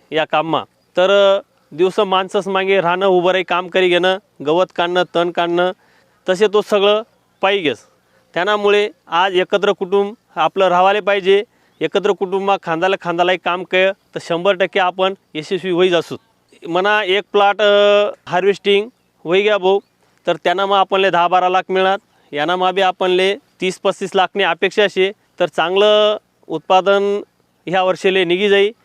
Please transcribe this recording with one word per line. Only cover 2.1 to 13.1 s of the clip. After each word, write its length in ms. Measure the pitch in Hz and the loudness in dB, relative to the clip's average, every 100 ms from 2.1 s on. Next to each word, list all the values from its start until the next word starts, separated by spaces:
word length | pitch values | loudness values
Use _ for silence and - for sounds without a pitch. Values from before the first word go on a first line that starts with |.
| 190 190 208 185 | 0 0 -4 -2
मागे 340 | 190 190 196 | -4 0 0
राहणं, 260 | 170 180 196 | 0 0 2
उभं 240 | 180 175 | 2 2
राही, 120 | 185 | -2
काम 240 | 180 175 185 | -2 -4 -2
करी 220 | 190 185 | 0 2
घेणं, 280 | 175 185 190 - _ 143 | 2 0 -2 -8 _ -2
गवत 200 | 170 185 - | 0 0 -2
काढणं, 280 | 170 180 175 170 | -2 -2 -2 -2
तण 160 | 175 | -2
काढणं, 400 | 170 170 175 180 180 _ _ _ _ - | -2 -2 0 -2 -4 _ _ _ _ -4
तसे 180 | 180 208 | 0 2
तो 140 | 208 | 0
सगळं 400 | - 208 202 214 226 _ _ _ | 0 0 2 0 -4 _ _ _
पायी 180 | 196 202 | -2 0
घेस. 180 | 151 110 _ _ _ _ _ | -2 -4 _ _ _ _ _
त्यामुळे 560 | 165 190 208 202 208 208 - _ | -4 -2 0 2 2 0 -8 _
आज 280 | 165 196 185 | -2 0 0
एकत्र 360 | 185 202 202 | 0 0 0
कुटुंब 420 | 196 180 202 202 226 _ 180 | -2 -2 -2 -2 -8 _ -4
आपलं 320 | 160 190 185 | -2 0 0
राहायला 320 | 175 190 208 | 4 2 2
पाहिजे. 420 | 196 202 180 196 214 _ _ _ | 0 -2 2 0 0 _ _ _
एकत्र 300 | 156 196 196 | -4 -2 -2
कुटुंबा 460 | 190 190 190 196 190 | -2 -4 -4 -2 -2
खांद्याला 320 | - 165 185 196 | -2 -2 -2 -2
खांद्याला 320 | 175 | -4